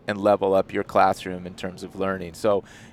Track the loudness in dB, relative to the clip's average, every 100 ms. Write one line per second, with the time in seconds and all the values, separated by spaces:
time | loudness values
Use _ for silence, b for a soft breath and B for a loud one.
0 | -8 0 4 4 4 2 2 -4 0 4
1 | 4 2 -6 -10 -10 -10 -12 -10 -12 -6
2 | -4 -4 -8 -2 0 0 B B B